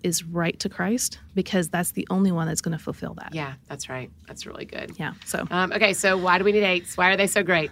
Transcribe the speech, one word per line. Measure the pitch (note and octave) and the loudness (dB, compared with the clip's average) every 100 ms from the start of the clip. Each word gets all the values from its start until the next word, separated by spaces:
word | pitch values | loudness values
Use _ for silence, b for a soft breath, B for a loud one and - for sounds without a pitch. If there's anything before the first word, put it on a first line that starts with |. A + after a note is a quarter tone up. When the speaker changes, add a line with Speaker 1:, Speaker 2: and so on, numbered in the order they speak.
Speaker 1:
is | F3+ E3 | 0 -2
right | E3 E3+ E3+ - | -2 0 0 0
to | G3 | -6
Christ, | - F3+ B3 - - - | -2 -2 0 -2 -8 -6
because | - F3+ F#3+ E3 | -4 0 0 0
that's | E3+ F3+ | -2 -2
the | - - | -4 -2
only | F#3 G3 | 2 4
one | E3+ D#3+ | 2 0
that's | D#3+ | -2
gonna | E3+ D#3+ | -2 -4
fulfill | - D3 - | -6 -8 -8
that. | E3 - | -10 -10
Speaker 2:
Yeah, | D#3 C#3 C3+ - | -8 -8 -10 -14
that's | C#3+ - | -12 -10
right. | C3 B2 - - | -10 -10 -16 -18
That's | - - | -16 -14
really | - - | -12 -12
good. | - - - | -12 -12 -8
Speaker 1:
Yeah, | D3+ - | -8 -8
so. | - - - | -8 -6 -2
Speaker 2:
Um, | F3 F#3 | 0 0
okay, | G3+ G#3+ | 2 2
so | F3 G3 F#3+ | 4 2 4
why | F3+ F3+ | 4 4
do | |
we | G3 | 6
need | G#3 | 4
eights? | G3 F3+ F3+ - | 4 2 -2 2
Why | F3+ | 4
are | F#3+ | 4
they | G3 | 4
so | G#3 | 2
great? | F3+ E3+ D3+ | 4 2 0